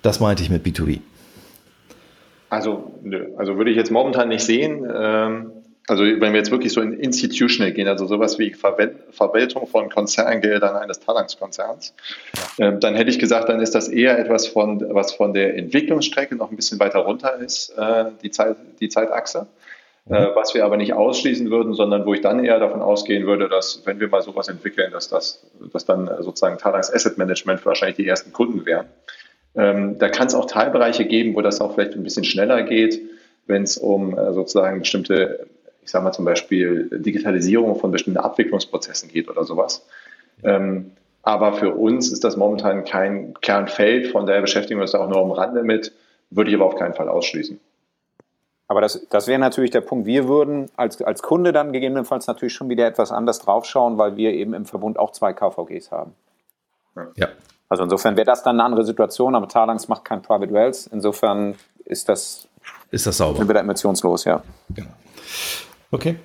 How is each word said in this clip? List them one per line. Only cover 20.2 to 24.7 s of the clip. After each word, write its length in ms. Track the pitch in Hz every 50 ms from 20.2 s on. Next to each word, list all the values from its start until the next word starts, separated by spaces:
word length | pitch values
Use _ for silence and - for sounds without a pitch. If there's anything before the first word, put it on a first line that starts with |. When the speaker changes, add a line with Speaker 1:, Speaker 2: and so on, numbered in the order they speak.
| 101 101 101
Speaker 2:
was 200 | 110 110 - -
wir 100 | 120 107
aber 140 | 104 104
nicht 160 | 107 101 - -
ausschließen 580 | 107 107 127 123 - - 135 123 120 120 107
würden, 220 | 110 117 113 120 110
sondern 320 | 110 104 101 101 101 98
wo 80 | 104 101
ich 80 | 101
dann 220 | - 98 110 127 123
eher 160 | 120 113 110
davon 220 | 110 98 - 104
ausgehen 460 | 98 101 104 104 - - 104 98 95
würde, 220 | 98 101 101 101 95
dass, 320 | 95 95 - - - - -
wenn 140 | 98 101 101
wir 80 | 107
mal 140 | 101 101 98
sowas 260 | - 101 95 101 95
entwickeln, 440 | - 92 82 - 101